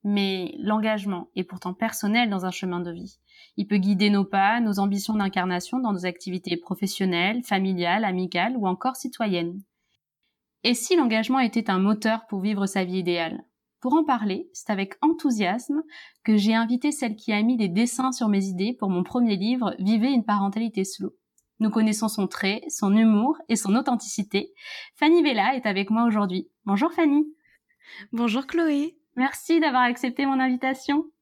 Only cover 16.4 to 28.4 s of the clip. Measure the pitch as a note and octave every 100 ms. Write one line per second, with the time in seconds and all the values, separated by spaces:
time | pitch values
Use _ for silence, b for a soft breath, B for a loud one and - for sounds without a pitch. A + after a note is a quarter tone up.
16.4 | G3+ A3+ A3+ B3 D4 D4 A#3+ G#3+ - G#3
17.4 | A3 B3 G3+ F3 A#3+ - C4 B3 A3 G3
18.4 | G3 F3+ G3+ B3 G3+ F3+ F3+ B3+ A#3+ G3
19.4 | G#3 B3+ G#3+ - F#3+ A3 B3 C4 G#3+ G3+
20.4 | G3 G#3 A3+ G#3+ G3 - F#3+ _ _ _
21.4 | _ _ G#3+ A3 A3 G#3+ A3 G#3+ F#3+ -
22.4 | F#3+ G#3+ D#4 - G3 G#3 A3+ G#3+ A#3+ D#4
23.4 | - A3+ G3 A3 - A#3+ - - G3+ G3
24.4 | - B B B B _ D4+ E4+ D4+ A#3
25.4 | G3+ C4 A3 G3 G3 A3 A#3 G#3+ G3+ F3+
26.4 | - _ G3 G3 D4 F4 D#4+ C#4+ D4+ -
27.4 | _ _ _ B B B B A#3 A#3 A3